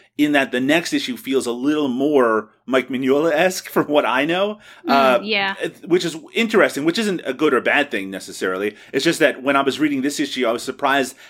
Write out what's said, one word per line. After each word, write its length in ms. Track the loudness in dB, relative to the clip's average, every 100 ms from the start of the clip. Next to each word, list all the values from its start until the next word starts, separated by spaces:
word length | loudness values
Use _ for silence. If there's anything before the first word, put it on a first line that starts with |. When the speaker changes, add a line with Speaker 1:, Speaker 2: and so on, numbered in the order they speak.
| _ -2
Speaker 1:
in 140 | 2
that 180 | 2 0
the 100 | 0
next 320 | 0 0 0
issue 240 | -4 -4 -8
feels 300 | -4 -2 -2
a 60 |
little 340 | -2 -2 0 -2
more 640 | 0 2 4 4 2 -2 _ -2
Mike 220 | -2 0
Mignola-esque 800 | -2 0 2 2 2 2 -2 -4
<laughs> 20 |
from 160 | -2 0
what 180 | 2
I 200 | 2 0
know, 340 | 0 0 -2 -6 -14 -10
Speaker 2:
Mm, 60 | 0
Speaker 1:
uh, 300 | 4 4 2
Speaker 2:
yeah. 320 | 0 -2 -2 -4 -8 -10 -2
Speaker 1:
which 180 | 0
is 120 | 0 -8 -6
interesting, 520 | -2 2 4 4 2
which 140 | -2 0
isn't 220 | -2 -4
a 80 | -6
good 220 | -2 2
or 60 | 2
bad 320 | 2 0 0
thing 180 | -4 -6
necessarily. 640 | -10 -12 -6 -4 -2 -4 -6 -8
It's 120 | -2
just 160 | 0 2
that 240 | 2 2
when 100 | 0
I 80 | 2
was 160 | 2 0
reading 240 | 0 0
this 160 | -2 -2
issue, 300 | -4 -2 -2
I 20 |
was 120 | -2
surprised 500 | -6 -4 0 0 -2 -6 -14